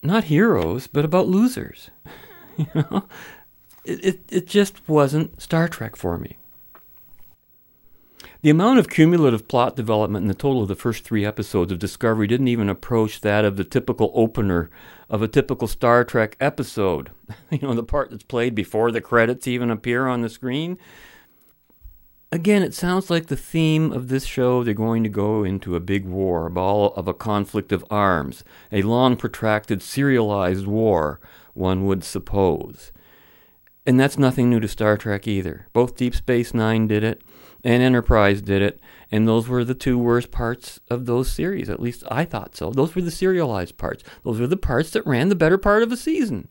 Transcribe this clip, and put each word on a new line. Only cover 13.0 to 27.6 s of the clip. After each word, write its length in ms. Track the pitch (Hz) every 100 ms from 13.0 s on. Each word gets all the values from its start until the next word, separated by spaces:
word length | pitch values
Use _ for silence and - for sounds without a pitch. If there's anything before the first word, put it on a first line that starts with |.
| 110 -
that 220 | 107 104
of 140 | 107 98
the 60 |
typical 480 | 92 131 - 120 107
opener 560 | - 113 - 101 87 78 - - - -
of 140 | 110
a 40 | 110
typical 400 | 143 - 131 113
Star 360 | - 123 120
Trek 340 | 120 120 110 -
episode. 720 | 139 147 135 - 98 78 65 - -
<laughs> 200 | - _
You 100 | 151
know, 140 | 139
the 100 | 117
part 280 | 117 147 135
that's 120 | 107
played 300 | - 123 123
before 380 | 107 90 107 117
the 100 | 113
credits 460 | - 120 113 127 -
even 240 | 120 120
appear 360 | 110 120 120 131
on 140 | 123
the 80 | 117
screen. 480 | - 127 131 165 180 - - - - _ _ _ _ _ _ - - _ _ _
Again, 300 | 170 165 208
it 140 | 180 -
sounds 340 | 180 180 190
like 160 | 170 160
the 100 | 135
theme 560 | - 160 160 156 156
of 160 | 123 127
this 180 | 131 135
show, 380 | - 123 123
they're 100 | 120
going 300 | 104 110 113
to 60 | 110
go 340 | 101 104 110
into 320 | 98 95 95 87
a 60 |
big 240 | 90 98 95
war, 400 | 92 95 87 82
a 60 |
ball 420 | 90 92 104 101 -
of 120 | 92
a 80 | 90
conflict 560 | 110 104 101 107